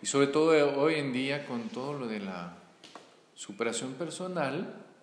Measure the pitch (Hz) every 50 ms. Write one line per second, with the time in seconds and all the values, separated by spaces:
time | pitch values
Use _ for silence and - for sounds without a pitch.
0 | - - - 139 143 139 143 151 156 160 160 151 147 143 139 139 139 160 160 151
1 | 143 135 123 127 131 139 139 147 139 - 127 117 117 110 - - 127 143 147 143
2 | 127 113 110 104 98 95 92 87 87 87 85 - - - - _ - - - -
3 | - - - - _ _ _ - - - 104 95 117 117 113 - 135 131 135 -
4 | 170 156 - - 180 185 180 175 147 131 135 165 208 - - - - - - -